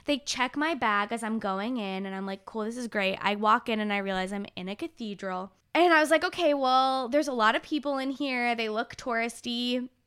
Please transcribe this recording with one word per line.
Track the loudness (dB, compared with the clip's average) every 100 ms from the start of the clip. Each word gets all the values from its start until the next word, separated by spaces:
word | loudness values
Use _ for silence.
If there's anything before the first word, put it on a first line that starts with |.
| -2
They | -2
check | -2 -2 -2 0
my | -2 0
bag | 2 2 0
as | -2
I'm | -4 -2
going | -2 -2 -2 -4
in, | -4 -4 -6
and |
I'm | -6 -6
like, | -8 -8
"Cool, | -6 -6
this | -6
is | -4
great." | 0 0 0
I | -2
walk | 0 4 2 2
in, | 0
and | 0
I | 0
realize | 0 -2 -2
I'm | -6 -8 -8
in | -8
a | -8
cathedral. | -10 -8 -10 -8 -6 -6 -8 _ _
And | 4 6
I | 6
was | 6
like, | 4
"Okay, | 2 2 2
well, | 4 4 4 4 0 2
there's | 2 2
a |
lot | 4 4 4
of |
people | 0 -4 -2 -2
in | -2
here. | -4 -2 0 0
They | 0 -2
look | -2 -4 -8
touristy." | -4 -2 -2 -4 -6 -4 -2 -2 -4 -12